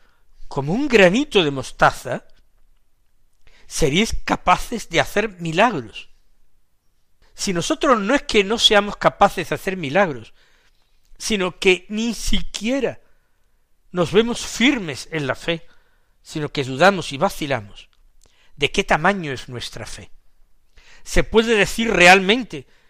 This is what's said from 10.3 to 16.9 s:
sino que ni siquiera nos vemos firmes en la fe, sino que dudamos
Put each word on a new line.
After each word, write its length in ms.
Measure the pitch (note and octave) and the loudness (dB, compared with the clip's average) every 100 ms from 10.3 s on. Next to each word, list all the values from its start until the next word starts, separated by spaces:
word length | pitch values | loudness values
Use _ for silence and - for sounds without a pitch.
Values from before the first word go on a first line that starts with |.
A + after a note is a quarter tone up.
| - _ _ _ _ _ _ _ - | -20 _ _ _ _ _ _ _ -10
sino 420 | - G#3+ F3+ - | -4 -2 -4 0
que 260 | G3 F3 - | 2 2 -2
ni 260 | G#3+ A#3 G#3+ | -6 -6 -4
siquiera 840 | - - - - G#3+ C4+ G#3+ - _ _ _ _ _ _ _ _ _ | 0 0 0 -4 -4 -2 -2 -6 _ _ _ _ _ _ _ _ _
nos 200 | F3 E3 | -4 0
vemos 320 | F#3+ A#3 A#3 | 2 0 -2
firmes 640 | - - A#3+ C4 E3+ C3 - | -8 0 2 2 -4 -10 -10
en 160 | D#3+ C#3 | -6 -4
la 80 | - | -4
fe, 320 | - E3 - - _ _ _ _ | -4 -6 -8 -20 _ _ _ _
sino 260 | - D#3+ C#3+ | -14 -8 -8
que 140 | - | -6
dudamos 500 | C3 C3 F3+ | -4 2 2